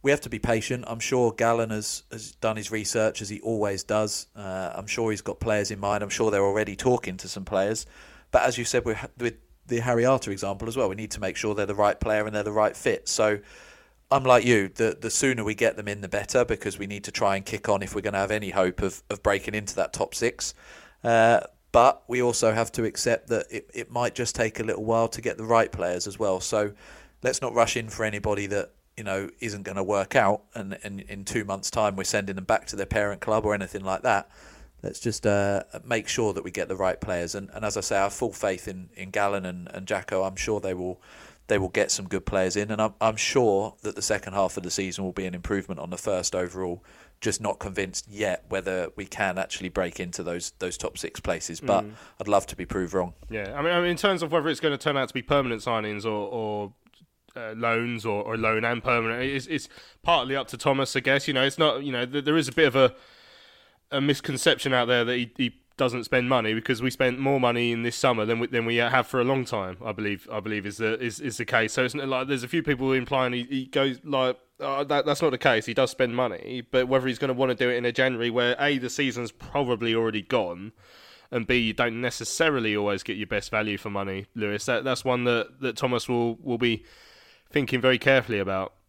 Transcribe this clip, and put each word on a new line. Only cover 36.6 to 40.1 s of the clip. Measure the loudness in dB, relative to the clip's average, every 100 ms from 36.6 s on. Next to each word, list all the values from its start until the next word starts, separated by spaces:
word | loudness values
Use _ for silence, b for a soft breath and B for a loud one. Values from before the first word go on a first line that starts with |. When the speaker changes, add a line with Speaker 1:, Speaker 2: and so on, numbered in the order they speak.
| -6
Speaker 1:
the | 0
right | -2 -2
players. | -4 -4 -4
And, | -8 -10
and | -6
as | -4 -4
I |
say, | 0 2
I |
have | 0
full | 0 -6
faith | -2 -2 -2 -6
in, | -12 -14
in | -14 -6
Gallen | 0 0 0 -4
and, | -8 -10
and | -12 -4
Jacko. | -4 -2